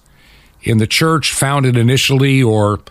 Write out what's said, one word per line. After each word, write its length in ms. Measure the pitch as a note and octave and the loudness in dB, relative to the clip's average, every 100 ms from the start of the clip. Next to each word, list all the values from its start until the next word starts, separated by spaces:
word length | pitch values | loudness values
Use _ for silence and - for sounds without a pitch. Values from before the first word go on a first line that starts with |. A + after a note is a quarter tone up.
| _ _ _ - _ _ | _ _ _ -20 _ _
in 160 | - A2+ | -2 0
the 80 | A2 | 0
church 460 | - D#3+ D#3+ - | -2 0 -2 -4
founded 440 | - C3+ C#3+ C3 A#2+ | -4 -2 0 0 2
initially 680 | A#2 C3 - C3+ C3+ C3+ | 2 0 0 0 2 2
or 380 | A#2+ G#2+ G#2 G2+ - | 2 2 0 -2 -8